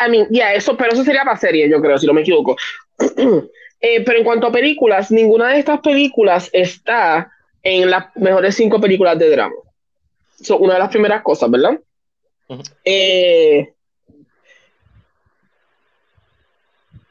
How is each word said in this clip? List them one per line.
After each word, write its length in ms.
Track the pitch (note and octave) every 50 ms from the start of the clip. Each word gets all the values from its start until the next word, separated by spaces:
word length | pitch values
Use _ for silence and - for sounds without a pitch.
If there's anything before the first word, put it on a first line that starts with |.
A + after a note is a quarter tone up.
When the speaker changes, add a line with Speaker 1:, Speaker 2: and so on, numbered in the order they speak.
| A#3+
Speaker 1:
I 60 | A#3
mean, 160 | A#3 A3 G#3 -
yeah, 220 | A3 B3 A3+ G#3 G3+
eso, 240 | G#3 G3 - C4
pero 140 | - C4 A#3 A#3
eso 120 | B3+ C4
sería 180 | D4 C#4 C4+ C4+
para 140 | C4+ A3
serie, 340 | - - F#3 E3 D#3 D3+ D3
yo 100 | D#3 D3
creo, 160 | D#3 D3 C#3
si 120 | C3+ D#3 C#3+
no 40 | C#3+
me 100 | D#3 D3+
equivoco. 340 | F#3 E3+ D3+ C3 B2+ B2+ - - - - - - _ _ -
<clears throat> 520 | - - - - B3+ B3+ G3+ D3+ - - - - - - _ _
Eh, 220 | - A#3 A#3 A3+ -
pero 140 | B3 A#3 A#3
en 60 | A3+
cuanto 240 | A#3 A#3 A#3 A#3+ A#3
a 40 | A#3
películas, 600 | A#3+ C4 D4+ D4+ D4+ B3+ A3 G3+ F#3+ G3+ - A3
ninguna 400 | A3+ A3+ A3 A3 A3+ A#3 B3 C4+
de 80 | D4
estas 180 | C#4 D4+ D4 C#4+
películas 720 | - D#4 C#4+ C#4 C#4+ C4+ - A#3 G#3+ G3 F3 F3+ F3+ - -
está 800 | F#3 F3+ F3 - - - - - A3+ F#3+ E3+ D#3 D#3+ F3+ - _ _ _ _ _ _ -
en 260 | F#3 F#3 F#3 F#3 F#3
las 180 | F#3 F#3 F3+ - -
mejores 400 | - F#3+ F#3 F#3+ F#3 F#3 G3 G3
cinco 240 | - A3+ G#3 A3 G#3
películas 360 | G#3+ G3 F#3+ F#3+ F#3+ F3 E3
de 140 | E3 E3 D#3
drama. 240 | D3 B2+ G#2 F2+ - - - _ _ _ _ _ _ _ _ _ _ _ _ _ _ _ -
So, 160 | - G3+ -
una 160 | G3 F#3 F#3
de 60 | F#3
las 80 | F#3+ G3
primeras 340 | - G#3+ G#3 G3+ G#3 G#3+ -
cosas, 260 | - C#3 - - A#2
¿verdad? 280 | A#2 B2+ D3+ G3+ C#4+ D#4+ _ _ _ _ _ _ _ _ _ _ _ _ _ -
Speaker 2:
Ujú. 140 | C3 B2+ C#3 - _ _ -
Speaker 1:
Eh, 840 | F#3 F#3+ G3 F#3+ F#3+ F#3 F#3 F3+ F3+ E3+ E3 D#3+ D#3 D3 C#3+ D3 - _ _ _ _ _ _ _ _ _ _ _ _ _ _ _ _ _ _ _ _ _ _ _ _ _ _ _ _ _ _ _ _ _ _ _ _ _ _ _ _ _ _ _ _ _ _ _ _ _ _ _ _ _ _ _ _ _ _ _ _ _ _ _ _ _ - _ _